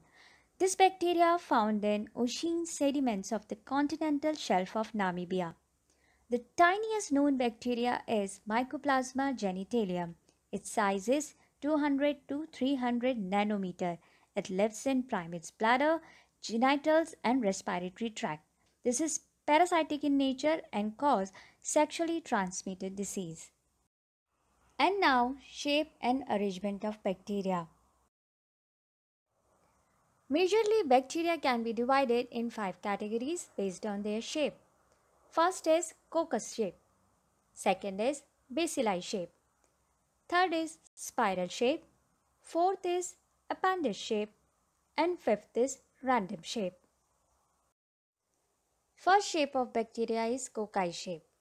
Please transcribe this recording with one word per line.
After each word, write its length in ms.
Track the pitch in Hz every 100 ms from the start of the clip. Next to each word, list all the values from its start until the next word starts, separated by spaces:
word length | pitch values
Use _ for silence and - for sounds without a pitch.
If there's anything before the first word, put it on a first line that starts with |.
| - _ - - _ _
This 160 | 381
bacteria 640 | - 381 381 349 339 339 349
found 460 | - 262 214 214
in 240 | 208 208 214 -
ocean 500 | 240 - 330 339 330
sediments 640 | - 277 277 254 202 -
of 160 | 208 -
the 100 | 208 -
continental 600 | 277 294 311 311 285 311
shelf 420 | 311 - 185 185 220
of 160 | 220
Namibia. 640 | 214 185 175 175 185 170 - _ _ _ _ _ _ _
The 120 | 240 - -
tiniest 560 | 349 403 440 427 -
known 240 | 285 285 262
bacteria 640 | 240 233 247 240 240 - -
is 320 | 220 196 - 214
Mycoplasma 880 | 226 262 294 285 262 262 262 277 240
genitalium. 760 | 202 185 190 233 196 180 170 170 _ _ _
Its 200 | 202 -
size 360 | - 202 196 202
is 280 | 285 285 - _ _
two 160 | 285 311
hundred 400 | 294 277 294 285 -
to 180 | 277 320
three 260 | - 262 277
hundred 420 | 247 240 247 240
nanometer. 800 | 185 202 208 208 185 170 180 170 _ _ _
It 140 | 208 196
lives 380 | 185 220 220 269
in 160 | 262
primates' 480 | 254 202 165 170 -
bladder, 500 | - 220 254 302 320 - - _ _
genitals 760 | - 226 262 285 311 311 320 -
and 200 | 220 262
respiratory 680 | 202 190 - 180 180 - 226
tract. 320 | 220 185 156 _ _ _ _
This 180 | 240 247
is 180 | 311 - - _ -
parasitic 560 | 302 359 339 302 294
in 140 | 294 277
nature 460 | 269 262 294 320 -
and 240 | 208 214 214
cause 340 | 285 220 190 - - _
sexually 600 | - 302 302 - 330 330
transmitted 760 | - 220 180 - 196 185 190 196
disease. 540 | 190 208 170 160 - _ _ _ _ _ _ _ _ _ _ _ _ -
And 200 | 320 403
now, 360 | 330 254 247 277 -
shape 460 | - 294 294 302 _
and 240 | 233 262 -
arrangement 540 | 208 202 185 202 196
of 180 | 214 214
bacteria. 640 | 208 185 - 202 190 175 165 _ _ _ _ _ _ _ _ _ _ _ _ _ _ _ _ _ _ _ _ _ _ _ _ _ _
Majorly, 560 | 294 370 427 427 440 311
bacteria 500 | 247 262 330 339 339
can 240 | 277 240
be 120 | 226
divided 540 | 226 240 269 262 240 247
in 180 | 240 233
five 300 | 226 196 -
categories 680 | 214 202 214 226 262 349 - -
based 260 | 196 180 214
on 160 | 202
their 200 | 208 214
shape. 320 | - 311 262 - _ _ _ _ _ _ _
First 360 | - 349 359 330
is 280 | 330 349 - _
coccus 440 | 320 330 226 -
shape. 220 | - 190 - _ _ _ _ _ _ _
Second 480 | - 220 190 202 190
is 220 | 233 294 - _ _
bacilli 500 | 262 330 - 220 180
shape. 280 | - 208 170 _ _ _ _ _ _ _ _ _ -
Third 260 | 349 370
is 240 | 330 320 - _
spiral 540 | - - - 208 185 180
shape. 360 | - 240 320 - _ _ _ _ _
Fourth 460 | - 330 359 381 359
is 300 | 359 349 - _ _ _
appendage 460 | 311 381 370 269 190
shape. 340 | - 214 214 _ _ _ _ _ _ -
And 220 | 339 349
fifth 380 | - 208 - 226
is 220 | 262 - _ _
random 380 | 254 240 180 180
shape. 320 | - 240 180 - _ _ _ _ _ _ _ _ _ _ _ _ _ _ _ _ _ _ _ _ _
First 340 | _ 349 403 403
shape 280 | 330 277 269
of 160 | 240
bacteria 540 | 233 220 - 226 226 226
is 220 | 262 -
cocci 460 | - 208 202 175
shape. 300 | 165 190 160 - _